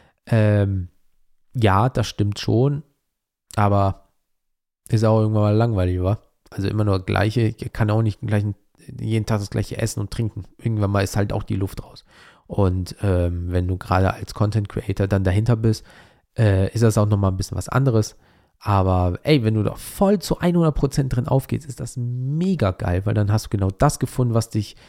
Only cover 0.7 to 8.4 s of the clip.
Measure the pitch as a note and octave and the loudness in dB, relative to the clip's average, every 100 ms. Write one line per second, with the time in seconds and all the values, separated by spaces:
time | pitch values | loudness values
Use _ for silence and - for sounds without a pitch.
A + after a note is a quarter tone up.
0.7 | G2 F2+ _ _ _ _ _ _ B2+ G#2+ | -2 -6 _ _ _ _ _ _ 0 2
1.7 | F#2+ B2+ B2 A2 - G#2 G#2 - A2 C#3 | 4 2 0 -4 -2 -4 -2 0 2 2
2.7 | D3 - _ _ _ _ _ _ - G#2 | 0 -8 _ _ _ _ _ _ -2 2
3.7 | G2+ G2 - _ _ _ _ _ _ _ | 2 0 -2 _ _ _ _ _ _ _
4.7 | _ - A2+ A2 A2 A2 G#2+ G#2 G#2+ A#2 | _ -2 2 4 4 4 2 4 4 2
5.7 | G2+ F2+ F2+ F2+ A2 _ _ - - G2 | 2 0 0 0 -2 _ _ -16 -6 -4
6.7 | G#2 G#2 F#2+ F#2+ G2 G#2 A#2+ A2 - B2 | 0 0 0 0 0 0 2 0 -2 -8
7.7 | - G#2+ G#2+ A2 - G#2+ G#2 | -2 0 2 0 -2 -2 -2